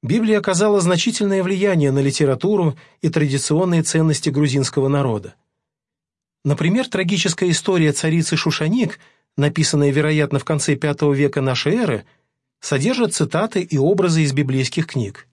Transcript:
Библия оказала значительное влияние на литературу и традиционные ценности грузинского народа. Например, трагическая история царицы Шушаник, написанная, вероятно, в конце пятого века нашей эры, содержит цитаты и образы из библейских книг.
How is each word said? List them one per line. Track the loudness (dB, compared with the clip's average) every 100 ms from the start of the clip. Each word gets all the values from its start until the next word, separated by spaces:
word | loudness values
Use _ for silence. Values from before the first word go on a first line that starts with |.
Библия | -2 0 2 0
оказала | 0 0 2 2
значительное | 2 0 0 -2 0 0
влияние | 0 0 2 2 2
на | 2
литературу | 0 2 0 0 0 0 0 -4 -16 _
и | -2
традиционные | 0 0 0 0 0 2 0
ценности | 0 2 2 0 -2
грузинского | 0 0 0 0 0 0
народа. | 0 0 -4 -8 _ _ _ _ _ _ _ _ _ _ _
Например, | -4 0 0 0 0
трагическая | -2 0 0 -2 0 0
история | 0 0 2 2
царицы | 2 0 0 0 -2
Шушаник, | -2 -2 0 0 -2 -4 _ _ _ -2
написанная, | 0 2 0 2 2
вероятно, | 2 0 0 0 -2
в | -2
конце | -2 0 -2
пятого | -2 0 0
века | 2 0 0
нашей | -2 -2 0 0
эры, | 0 -4 -8 _ _ _ _ _
содержит | -4 -2 0 0 -2
цитаты | 0 -2 -2 -2 -4
и | -2 0
образы | 2 2 2 2
из | 0
библейских | 0 -2 -2 -2 -4 -4
книг. | -4 -6 -10 -20